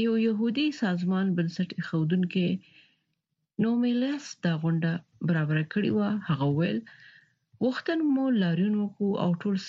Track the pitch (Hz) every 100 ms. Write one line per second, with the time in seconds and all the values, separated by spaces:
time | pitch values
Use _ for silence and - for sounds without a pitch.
0 | 226 226 226 214 233 240 302 285 202 175
1 | 180 190 196 175 165 - 180 - - 160
2 | 156 180 180 190 175 185 - - - _
3 | _ _ _ _ _ - 220 240 247 240
4 | 262 285 - - 175 160 165 165 165 165
5 | - _ 160 160 151 156 156 208 214 214
6 | 208 208 185 139 143 143 185 220 - -
7 | - - _ _ _ - 240 254 - 330
8 | 302 262 269 240 175 170 202 208 202 -
9 | 202 202 180 175 208 196